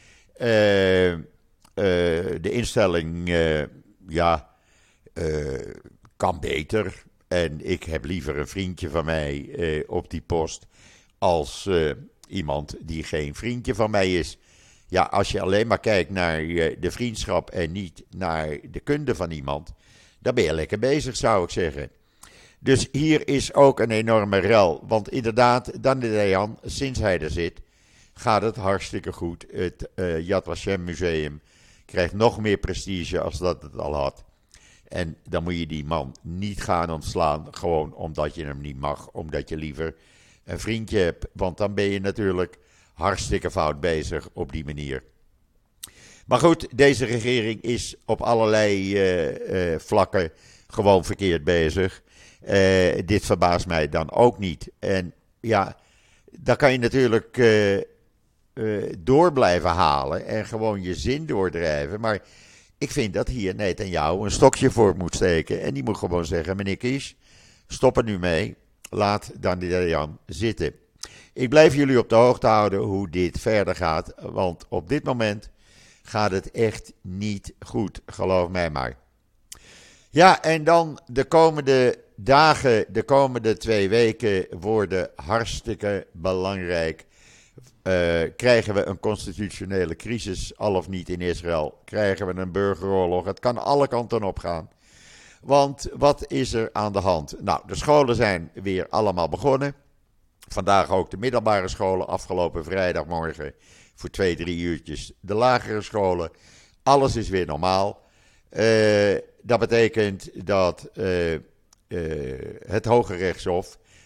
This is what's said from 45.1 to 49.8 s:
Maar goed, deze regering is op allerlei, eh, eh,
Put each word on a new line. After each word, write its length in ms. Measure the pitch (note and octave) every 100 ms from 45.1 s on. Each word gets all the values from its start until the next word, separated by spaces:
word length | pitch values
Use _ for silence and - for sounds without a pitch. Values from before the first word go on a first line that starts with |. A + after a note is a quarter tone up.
| _ _ _ _ _ _ _ - - - - -
Maar 120 | B2
goed, 300 | E3 D#3+ -
deze 300 | A#2 C#3 A#2
regering 580 | A#2 A#2+ A2+ B2 A2 A2+
is 320 | - A#2 - -
op 160 | - A2
allerlei, 760 | A2+ A#2 A2 G#2+ G#2+ G2+ F#2+
eh, 800 | G2 F#2+ F2+ D2 - A#3+ F#2+ F2
eh, 60 | D#2+